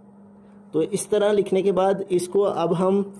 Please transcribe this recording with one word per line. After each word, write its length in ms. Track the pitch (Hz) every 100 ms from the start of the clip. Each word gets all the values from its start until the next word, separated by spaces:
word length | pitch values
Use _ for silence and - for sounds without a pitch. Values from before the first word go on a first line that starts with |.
| - - - - - - -
तो 100 | 151
इस 260 | 160 196 -
तरह 220 | 208 202
लिखने 300 | 208 196 190
के 100 | 190
बाद 320 | 185 190 190 196
इसको 280 | 180 175 196
अब 300 | 202 - 170
हम 280 | 175 185 196 196 -